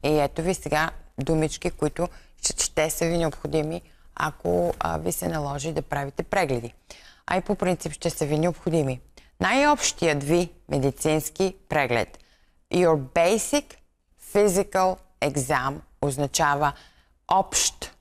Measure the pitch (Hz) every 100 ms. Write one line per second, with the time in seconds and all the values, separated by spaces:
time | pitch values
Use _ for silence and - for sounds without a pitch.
0 | 147 151 143 - 165 185 - 151 160 -
1 | - - 139 160 156 - 180 - 151 -
2 | 170 - - - - - - - 156 -
3 | 170 170 160 - - 156 151 170 - -
4 | - - 156 - 175 175 175 - 165 165
5 | 170 175 180 160 143 143 151 156 151 143
6 | 143 - 175 202 160 127 117 - _ -
7 | - - - 180 - 202 185 175 165 147
8 | 165 - 147 151 170 165 - 160 135 127
9 | - - _ _ 185 254 285 294 - -
10 | 165 147 143 170 175 - - 147 135 -
11 | 160 156 147 - 190 - _ 151 131 120
12 | 101 - - _ _ _ _ 175 175 156
13 | 127 - 170 220 - 294 - - _ _
14 | _ _ - 208 208 180 196 190 185 185
15 | - _ 147 143 127 143 127 151 - _
16 | 143 135 143 - 151 143 151 - - _
17 | _ _ - 190 196 - - - - -